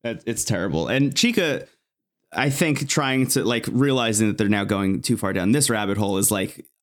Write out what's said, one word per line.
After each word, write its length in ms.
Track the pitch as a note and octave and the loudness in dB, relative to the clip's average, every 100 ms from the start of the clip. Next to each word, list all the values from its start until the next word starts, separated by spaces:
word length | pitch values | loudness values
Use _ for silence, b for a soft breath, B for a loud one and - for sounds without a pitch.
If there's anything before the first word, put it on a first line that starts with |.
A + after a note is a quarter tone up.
It, 180 | A#2 A#2 | -8 -8
it's 180 | - A2+ | -6 -6
terrible. 440 | - G2+ F#2+ D#2 E2 | -2 -2 -2 -2 -2
And 260 | C3 C#3 | 0 0
Chika, 520 | C#3 A#3+ A#3+ E3 B2+ - _ _ _ _ _ _ | 2 2 2 0 -4 -8 _ _ _ _ _ _
I 160 | - C#3 | -2 0
think, 400 | C3+ E3 D3 C3+ | 2 0 0 0
trying 380 | - C3+ C3 B2+ | -2 0 0 0
to, 160 | C3+ | 0
like, 220 | G2 A#2+ A2 | 0 -2 -2
realizing 580 | A#2 C#3 C3 A#2 G#2+ A2 | 0 2 2 0 2 2
that 100 | F#2+ | 2
they're 100 | G#2 | 2
now 160 | G#2 | 2
going 380 | G2+ G2 G2 F#2+ | 2 0 2 0
too 160 | - A2+ | 0 -2
far 160 | G2 | 0
down 180 | G2 F#2 | -2 2
this 160 | C#3 C#3+ | 2 2
rabbit 300 | A2+ G#2 G2+ | 0 -2 0
hole 180 | G2+ F#2+ | 0 0
is 140 | G2 | 0
like, 340 | G#2 F#2+ - - _ | 0 -4 -8 -20 _